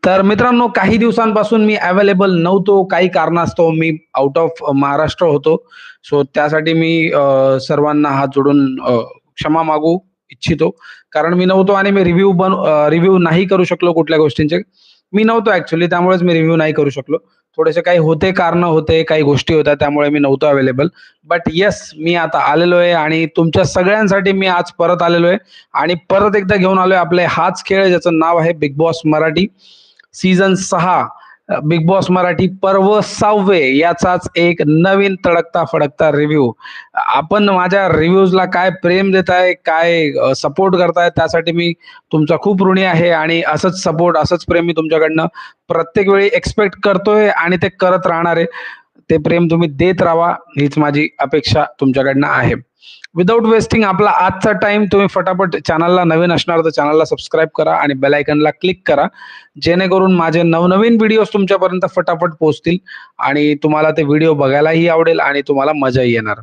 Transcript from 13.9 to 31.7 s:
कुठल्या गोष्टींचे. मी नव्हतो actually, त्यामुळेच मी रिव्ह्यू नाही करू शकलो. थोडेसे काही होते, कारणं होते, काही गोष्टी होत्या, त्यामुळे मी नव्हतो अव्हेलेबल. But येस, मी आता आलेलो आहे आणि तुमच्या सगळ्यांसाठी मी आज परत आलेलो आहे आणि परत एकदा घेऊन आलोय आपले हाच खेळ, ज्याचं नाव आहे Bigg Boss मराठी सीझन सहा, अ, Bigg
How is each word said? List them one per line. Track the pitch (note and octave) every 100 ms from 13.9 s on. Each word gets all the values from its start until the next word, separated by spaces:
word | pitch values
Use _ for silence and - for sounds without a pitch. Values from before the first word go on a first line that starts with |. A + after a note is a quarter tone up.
कुठल्या | E3 D#3 D#3+
गोष्टींचे. | D#3 - D3+ F3 - _ _ _ _
मी | G3
नव्हतो | A3 A3+ A3
actually, | F#3 D3+ E3 E3+
त्यामुळेच | F3+ F3+ F#3
मी | F3+
रिव्ह्यू | E3 D#3+ E3
नाही | D#3
करू | D#3 C#3+
शकलो. | C#3 C3 D3+ _ _ _ -
थोडेसे | D#3+ D#3
काही | E3+ F3
होते, | D#3 D#3 F#3+
कारणं | F#3+ E3+ E3+ F3
होते, | D#3+ D#3 D#3+
काही | D#3+ D#3
गोष्टी | C#3+ C#3 -
होत्या, | D#3+ D3 C#3+
त्यामुळे | D3 D3 D3
मी | D3+
नव्हतो | C#3+ C3+ D3+
अव्हेलेबल. | C#3 C3 B2+ D#3+ _ - _ D3+
But | E3+ E3+
येस, | D#3+ G3+ - - D#3
मी | D#3+ F3
आता | D#3+ E3
आलेलो | D3+ D3+ F3 F3
आहे | F3
आणि | E3+ D3+ D#3+ D#3+
तुमच्या | - E3 F#3+
सगळ्यांसाठी | F3 - F3+ G#3+ G#3+ G3 G3
मी | G3 F#3+
आज | F3 F3
परत | - E3+ F3
आलेलो | E3+ E3+ E3+
आहे | G3 _ - _
आणि | C#3+ D#3
परत | F3 _ F#3+ G#3 G#3
एकदा | F#3+ G3+
घेऊन | F#3 F#3+
आलोय | F#3 F#3+
आपले | E3+ F3+ E3+
हाच | - E3+ F#3+ -
खेळ, | G3 G3
ज्याचं | F3 F3 D#3+
नाव | D#3+ E3+
आहे | D#3+
Bigg | E3 D3 C#3
Boss | E3 E3 D#3
मराठी | D#3 D#3+ D#3+ G3+ _ _ - _ _ _
सीझन | - F#3 F#3 G3
सहा, | F#3 F#3+ F#3 F3 E3+ A2 - - - -
अ, | G3+
Bigg | D3+